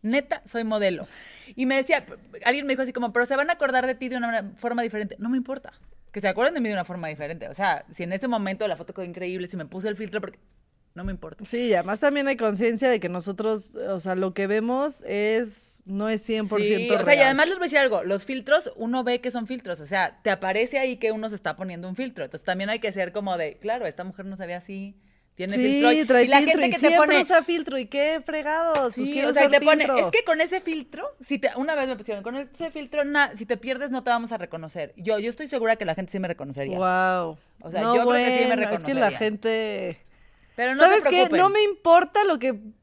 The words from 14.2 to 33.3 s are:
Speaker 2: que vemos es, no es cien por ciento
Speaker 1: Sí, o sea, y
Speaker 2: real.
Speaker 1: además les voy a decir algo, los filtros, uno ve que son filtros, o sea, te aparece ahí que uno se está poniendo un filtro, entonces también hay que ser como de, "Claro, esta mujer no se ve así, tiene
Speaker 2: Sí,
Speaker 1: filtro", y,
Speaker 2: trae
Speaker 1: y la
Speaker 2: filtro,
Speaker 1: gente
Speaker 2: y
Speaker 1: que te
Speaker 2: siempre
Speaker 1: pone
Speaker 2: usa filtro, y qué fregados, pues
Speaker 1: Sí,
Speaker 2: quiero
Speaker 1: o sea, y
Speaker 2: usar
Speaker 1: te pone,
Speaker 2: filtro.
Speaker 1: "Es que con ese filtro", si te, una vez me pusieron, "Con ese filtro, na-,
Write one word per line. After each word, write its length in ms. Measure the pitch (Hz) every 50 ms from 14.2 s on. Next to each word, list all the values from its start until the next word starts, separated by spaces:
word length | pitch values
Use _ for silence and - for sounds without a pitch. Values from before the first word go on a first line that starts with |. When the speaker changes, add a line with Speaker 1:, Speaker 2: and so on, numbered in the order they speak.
| 190 190 180
Speaker 2:
que 120 | - 196
vemos 560 | 196 208 220 220 233 247 262 285 302 269 - -
es, 800 | - 196 202 208 214 220 226 247 220 202 - - - - - _
no 240 | 190 196 196 208 220
es 140 | 220 208 214
cien 260 | - 226 220 214 196
por 120 | 214 208 208
ciento 320 | 208 214 202 233 240 240
Speaker 1:
Sí, 60 | -
o 40 | 226
sea, 100 | 294 294
y 20 |
Speaker 2:
real. 100 | 285 277
Speaker 1:
además 220 | 262 269 277 302 339
les 80 | 392 370
voy 60 | 359
a 20 |
decir 120 | 311 294 294
algo, 260 | 277 262 214 180 160
los 200 | 180 196 196 -
filtros, 480 | - 269 262 214 - 285 320 359 - -
uno 260 | - 226 226 240 262 247
ve 160 | 247 247 247
que 100 | 247 254 240
son 140 | 247 226 202
filtros, 320 | 262 247 - 190 175 160
o 60 | 151
sea, 340 | 143 196 196 180 160 - _ _
te 80 | 220
aparece 480 | 196 190 - - - 208 226 247 277 269
ahí 180 | 262 262 247 -
que 120 | - 220 220
uno 160 | 220 220 220
se 60 | 208
está 220 | 196 _ 170 151
poniendo 320 | - 190 185 175 170 175 185
un 80 | 185
filtro, 280 | 214 262 262 - - 151
entonces 200 | 131 - 156 -
también 260 | - 185 185 196 202
hay 80 | 220 233
que 140 | 226 214 190
ser 180 | 196 185 175 165
como 240 | 208 202 196 185
de, 220 | 175 160 151 - _
"Claro, 260 | - 208 226 247 233
esta 180 | 170 147 - 180
mujer 220 | 190 185 - 190
no 100 | 196 196
se 100 | 190 190
ve 80 | 170 175
así, 420 | 180 175 - 196 190 196 202 202 _ _ _ _ _ _ _ _
tiene 180 | _ 180 190 202
Speaker 2:
Sí, 80 | 254 247
Speaker 1:
filtro", 300 | 262 277 285 294 302 302
y, 120 | 311 311
Speaker 2:
trae 200 | 220 254 247 240
Speaker 1:
y 20 | 247
la 100 | 277 285
Speaker 2:
filtro, 140 | 294 311 320 311 277
Speaker 1:
gente 40 |
Speaker 2:
y 40 | 254
Speaker 1:
que 60 | 247
te 40 | 339 254 302
Speaker 2:
siempre 180 | 330 339 302
Speaker 1:
pone 140 | 302 - - 330
Speaker 2:
usa 220 | - 370 330 -
filtro, 340 | - 339 339 311 - 269 269
y 80 | 247
qué 340 | - - 285 285 302 320 320 254
fregados, 520 | - 302 311 302 294 311 320 330 330 311 294
pues 160 | 269 247 214
Speaker 1:
Sí, 180 | 247 262 277 285
Speaker 2:
quiero 160 | 269 277 294
Speaker 1:
o 40 | 294
sea, 120 | 285 277
y 20 |
Speaker 2:
usar 140 | 285 277 285
Speaker 1:
te 40 | 285
pone, 200 | 302 311 302 302
Speaker 2:
filtro. 200 | - 269 247 -
Speaker 1:
"Es 60 | 180
que 140 | - - 466
con 160 | - 330 311
ese 200 | 320 339 349 370
filtro", 460 | - 339 320 311 254 _ - 302 349 587 571 _
si 180 | 254 - 285 269
te, 120 | - - -
una 220 | - 269 311 311
vez 100 | 294 269
me 80 | 262 254
pusieron, 280 | 202 208 226 214 202 196
"Con 100 | 226 240
ese 380 | 269 285 269 - - 339 320 -
filtro, 320 | 311 294 247 - 294 285
na-, 320 | 285 294 294 285 -